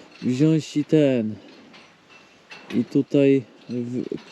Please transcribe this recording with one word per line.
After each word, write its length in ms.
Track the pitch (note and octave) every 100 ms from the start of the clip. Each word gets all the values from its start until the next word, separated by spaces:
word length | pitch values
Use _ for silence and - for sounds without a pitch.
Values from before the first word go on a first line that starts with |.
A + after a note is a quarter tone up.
| - -
wziąć 560 | A#2 B2+ D#3 D#3+ - D3
i 80 | C#3+
ten, 500 | D#3 C#3+ B2+ G#2+ G#2 - - - - - _ _ - _ _ - - - A2+
i 100 | A#2+
tutaj 580 | C#3+ C3+ C#3+ C#3 C3+ - - -
w, 340 | B2 A#2+ B2 - - -